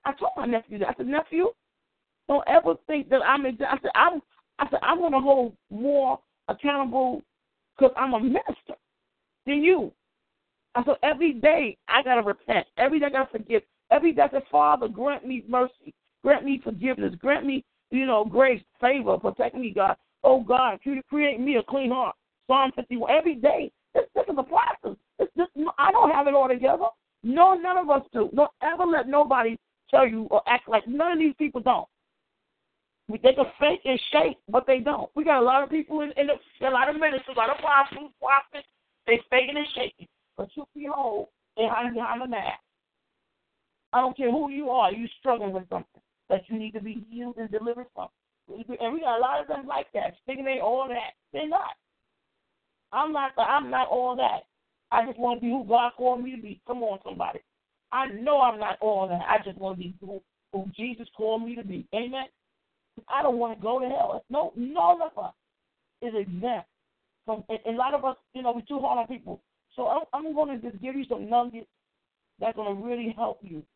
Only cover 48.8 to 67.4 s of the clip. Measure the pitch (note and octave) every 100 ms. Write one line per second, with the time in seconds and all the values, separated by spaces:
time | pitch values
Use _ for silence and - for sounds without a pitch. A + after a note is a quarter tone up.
48.8 | A#3 D#4+ D4 A#3 B3+ C#4+ C#4+ C#4+ C4+ C#4+
49.8 | C#4+ - F3 - - C4 C4+ C4 G3 B3+
50.8 | C4+ B3 A3 _ _ C#4 D#4 F4+ A#3+ F#3+
51.8 | _ _ _ _ _ _ _ _ _ _
52.8 | _ A3 D4+ D4+ C4+ B3+ A3 C#4 C4 B3+
53.8 | B3+ B3+ B3+ B3 B3 - _ _ _ _
54.8 | _ B3 A#3 A#3 A#3+ A#3+ A#3+ C4 G3+ A#3
55.8 | A#3+ - B3+ B3 B3 B3+ G#3 F#3+ - B3
56.8 | A3+ G3 F#3+ F3+ E3+ - _ _ _ _
57.8 | _ B3 C4+ G3+ B3+ C#4+ B3+ G#3+ G#3 -
58.8 | G#3+ G3+ F#3+ F3 - G#3+ G3+ F#3+ F#3+ F3+
59.8 | F3+ - F#3+ G3 _ _ _ G3 F#3+ -
60.8 | A#3+ A3+ A#3 - G#3+ A3+ A#3 A#3+ G3 F3
61.8 | - G#3 B3 C4 C4 _ _ _ _ _
62.8 | _ - - C#4 D4 A#3 A#3 A3 G#3 B3+
63.8 | B3+ C#4 - - _ C#4 E4 - B3 E4
64.8 | E4+ F4 D#4+ - F#3+ _ _ _ _ _
65.8 | _ _ A#3+ A3 G3+ F3+ A#3 G#3+ - _
66.8 | _ _ _ _ - G#3+